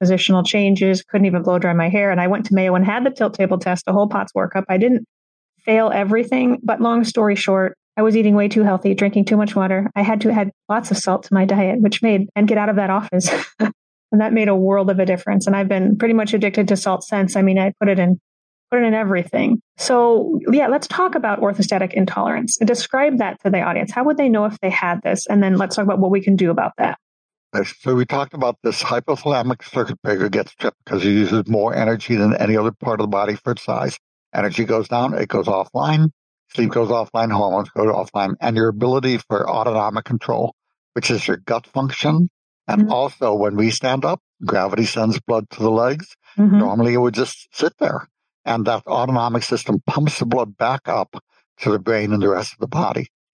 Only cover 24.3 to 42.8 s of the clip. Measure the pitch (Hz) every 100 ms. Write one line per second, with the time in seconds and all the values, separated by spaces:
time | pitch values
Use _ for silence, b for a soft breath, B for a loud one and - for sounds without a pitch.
24.3 | 220 208 214 190 185 180 175 - 190 -
25.3 | 202 196 185 196 - 202 196 190 196 196
26.3 | 190 175 165 - - - - _ _ _
27.3 | _ _ 101 101 - 131 127 123 139 139
28.3 | 151 127 - 117 101 - 117 - 143 151
29.3 | 135 120 120 - 131 110 120 - 98 101
30.3 | 101 - - - - - 101 95 104 98
31.3 | 107 104 110 107 - 110 113 - 117 104
32.3 | - 107 110 107 107 120 110 104 101 104
33.3 | 104 - 120 - 117 135 - _ _ _
34.3 | - 101 90 113 113 107 120 123 - -
35.3 | 104 92 95 95 123 147 156 156 - _
36.3 | _ _ - 113 120 110 117 107 113 113
37.3 | 104 101 92 101 - 107 95 95 104 98
38.3 | - - 113 113 104 123 127 131 120 -
39.3 | 104 - - 113 110 104 110 - 117 -
40.3 | 117 120 - _ _ _ - - 117 -
41.3 | 92 - 117 - 139 135 - 147 156 175
42.3 | - _ _ - 208